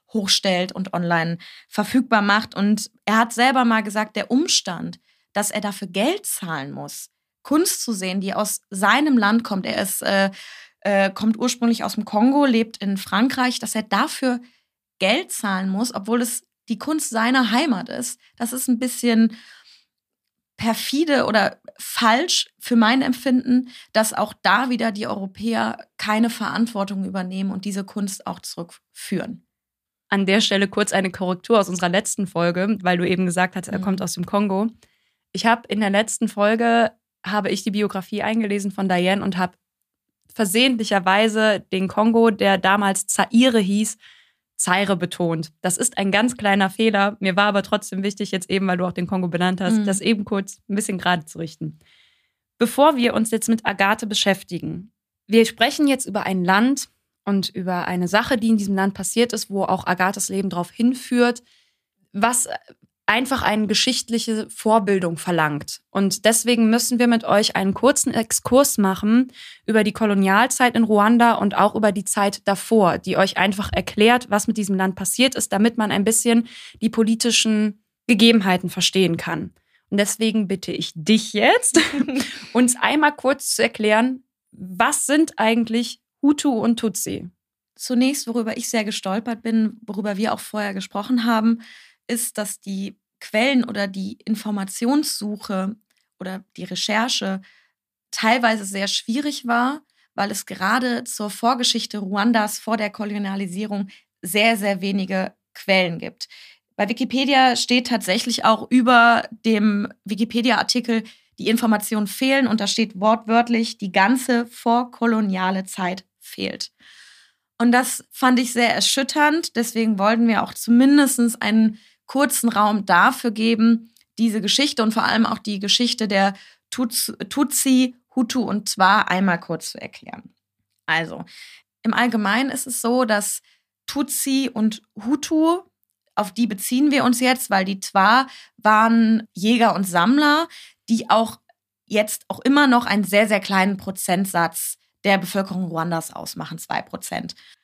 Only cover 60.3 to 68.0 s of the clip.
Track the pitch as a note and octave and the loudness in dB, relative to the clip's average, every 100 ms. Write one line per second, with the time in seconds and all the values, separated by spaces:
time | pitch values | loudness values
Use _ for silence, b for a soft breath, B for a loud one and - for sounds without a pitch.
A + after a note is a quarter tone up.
60.3 | F#3+ G3 F3 E3+ - A#3+ B3+ - B3 A#3+ | -4 -4 -4 -8 0 0 0 -2 2 2
61.3 | A#3+ - _ _ _ _ _ _ G3+ A3 | 0 -10 _ _ _ _ _ _ -2 0
62.3 | B3 - - - - _ _ - G#3+ C4+ | 0 -4 -8 -14 -20 _ _ -2 -2 0
63.3 | C4+ - G#3+ G#3 G#3 - B3 - A#3 A3+ | -2 0 0 0 0 0 -2 -4 -4 -2
64.3 | A3 G#3+ - A3 G#3+ G3 G3 F3+ E3+ - | -6 -6 -6 2 2 2 0 0 -4 -2
65.3 | E3+ D#3 C#3+ - - _ F#3+ G3 F#3+ G#3+ | 0 0 -2 -8 -14 _ -2 -2 2 2
66.3 | A3+ A3+ A#3 A3+ A#3 A#3+ A#3+ A#3+ A#3 - | 2 0 2 4 2 0 2 2 2 2
67.3 | G3+ G#3+ - F#3+ F#3+ A#3+ D4 | 2 2 0 -2 2 2 2